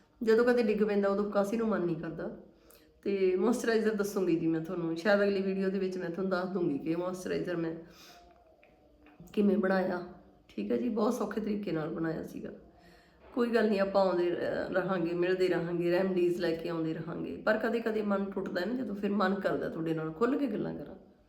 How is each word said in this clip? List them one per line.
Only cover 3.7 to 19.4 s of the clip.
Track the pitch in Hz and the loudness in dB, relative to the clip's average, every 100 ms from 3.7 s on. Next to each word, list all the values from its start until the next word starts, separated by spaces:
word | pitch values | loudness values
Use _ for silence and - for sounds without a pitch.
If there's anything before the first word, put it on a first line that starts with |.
| 226 214 | 2 2
ਦੱਸੂੰਗੀ | 208 196 202 175 165 | 0 0 0 2 2
ਜੀ | 160 | 2
ਮੈਂ | 160 | 0
ਤੁਹਾਨੂੰ, | 160 175 165 165 | -2 -4 -4 0
ਸ਼ਾਇਦ | 214 202 | 2 4
ਅਗਲੀ | 202 196 | 4 0
ਵੀਡੀਓ | 196 190 190 | 0 0 -2
ਦੇ | 196 | -2
ਵਿੱਚ | 190 185 | -2 -4
ਮੈਂ | 170 | -6
ਤੁਹਾਨੂੰ | 170 190 | -4 -2
ਦੱਸ | 180 185 | -2 -2
ਦੂੰਗੀ | 190 165 135 | -2 -2 -2
ਕਿ | 156 165 | -2 -2
ਮੋਇਸਚਰਾਈਜ਼ਰ | 180 185 185 170 165 170 | -4 -6 -4 -4 -4 -4
ਮੈਂ | 165 165 - - - - - - - _ - _ - _ - - - | -4 -6 -14 -20 -20 -20 -20 -20 -20 _ -20 _ -20 _ -20 -20 -6
ਕਿਵੇਂ | 214 202 185 | 2 4 4
ਬਣਾਇਆ, | 190 190 180 180 175 - - - _ | 2 2 0 -2 -6 -16 -20 -20 _
ਠੀਕ | - 208 | -8 -2
ਹੈ | 240 | -2
ਜੀ। | 240 | 0
ਬਹੁਤ | 214 247 | 0 0
ਸੌਖੇ | 208 208 220 | 0 -2 -4
ਤਰੀਕੇ | 208 208 185 | -4 -4 -4
ਨਾਲ | 160 156 | -4 -4
ਬਣਾਇਆ | 165 165 - - | -4 -4 -4 -8
ਸੀਗਾ। | - - - - - - - _ _ - | -12 -12 -14 -20 -20 -20 -20 _ _ -6
ਕੋਈ | 262 233 | -2 2
ਗੱਲ | 226 214 | 4 4
ਨਹੀਂ, | 196 | 4
ਆਪਾਂ | 196 196 190 | 4 4 4
ਆਉਂਦੇ | 175 175 | 4 2
ਰ-, | - - - - | 0 -2 -2 0
ਰਹਾਂਗੇ, | 185 180 190 165 | 0 0 0 0
ਮਿਲਦੇ | 170 180 185 185 | 2 2 2 2
ਰਹਾਂਗੇ, | 170 170 170 175 | 2 0 0 2
ਰੈਮਡੀਜ਼ | 175 190 185 175 175 | 2 2 2 2 2
ਲੈ | 165 | 0
ਕੇ | 165 170 | -2 -4
ਆਉਂਦੇ | 165 160 | -2 -2
ਰਹਾਂਗੇ। | 160 160 165 165 170 | -4 -6 -6 -8 -4
ਪਰ | - 214 | 0 0
ਕਦੇ | 233 233 | 0 -2
ਕਦੇ | 226 214 | -2 -2
ਮਨ | 202 196 | 0 0
ਟੁੱਟਦਾ | 196 190 - 175 | -2 -4 -4 -4
ਨਾ | 190 | -2
ਜਦੋਂ, | 254 214 | -4 -6
ਫਿਰ | 202 202 | -4 -2
ਮਨ | 202 190 | 2 2
ਕਰਦਾ | 196 | 2